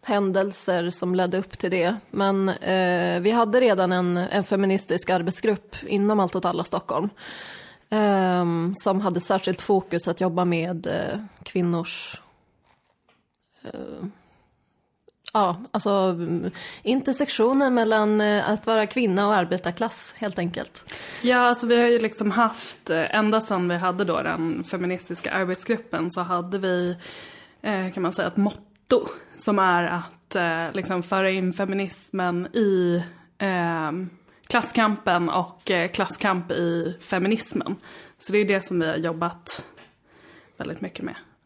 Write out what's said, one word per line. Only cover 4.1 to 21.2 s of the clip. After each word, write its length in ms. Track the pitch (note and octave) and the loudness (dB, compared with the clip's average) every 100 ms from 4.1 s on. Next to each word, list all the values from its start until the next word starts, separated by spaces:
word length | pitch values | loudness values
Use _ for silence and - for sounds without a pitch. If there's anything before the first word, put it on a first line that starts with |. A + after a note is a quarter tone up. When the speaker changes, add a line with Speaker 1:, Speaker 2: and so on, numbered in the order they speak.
| F3 | 0
Speaker 1:
en 260 | F3+ G3+ | 0 -2
feministisk 680 | F#3+ G3 G3+ G3 - F3 - | 0 0 2 2 0 -4 0
arbetsgrupp 680 | F#3 E3+ F3+ A3 G3+ - - - | 0 0 -2 0 -2 -4 -14 -4
inom 320 | G3+ G3+ G#3+ | 0 2 2
Allt 160 | F3+ F#3 | 2 0
åt 100 | F3 | -2
alla 180 | - | -2
Stockholm, 460 | E3+ - - C3+ G3+ - - - - - - - _ | -4 -6 -2 -4 -4 -8 -16 -16 -16 -18 -20 -20 _
ehm, 840 | G#3+ G#3 G3 F#3 F3+ F3 E3+ E3+ G3 | 0 4 4 4 2 2 2 0 0
som 260 | - F#3+ | 0 2
hade 180 | G3+ F3 | 0 -2
särskilt 420 | F3 F#3+ - F3+ | 0 0 0 -4
fokus 460 | - G3 - E3+ E3+ | 2 2 2 -4 -2
att 140 | E3+ | 0
jobba 240 | F#3 E3+ F3+ | 0 0 0
med, 420 | E3+ E3 E3+ - | 0 -2 -4 -4
eh, 320 | - - G#3+ G#3+ - | -4 -4 -6 -10 -18
kvinnors, 760 | - F#3+ F3 E3+ E3 - - - _ _ _ _ _ _ _ _ _ _ _ _ _ _ | -6 -2 0 0 -2 -8 -10 -14 _ _ _ _ _ _ _ _ _ _ _ _ _ _
eh, 440 | - - - - F#3 - _ _ _ _ _ _ _ _ _ _ - | -16 -14 -12 -12 -12 -14 _ _ _ _ _ _ _ _ _ _ -4
ja, 280 | G#3+ F#3+ F3 A#3+ | 0 2 0 -6
alltså, 180 | G#3 G3+ | -4 2
mm, 600 | G3 F#3+ E3+ E3+ E3+ F3+ - - - | 2 2 0 -2 -2 -4 -8 -14 -8
intersektionen 920 | G3+ B3+ C4 C4 C#4+ - A3+ C4+ C#4 | 0 0 2 0 -2 2 4 4 4
mellan, 480 | B3 A3 A3 G#3+ G#3+ | 4 4 4 4 4
eh, 280 | G#3 G#3 - | 4 2 2
att 180 | G#3+ A3+ | 0 2
vara 200 | A3 G#3+ | 2 2
kvinna 400 | B3+ A#3 F#3 G3+ | 2 2 4 4
och 80 | G#3 | 4
arbetarklass, 760 | E3+ F#3 F3+ F3 A3 - - - | 2 -2 -4 -4 -4 -4 -8 -6
helt 220 | G#3+ F#3 | -6 -4
enkelt. 540 | F3 E3+ - - - - - - | -4 -4 -10 -12 -14 -16 -14 -4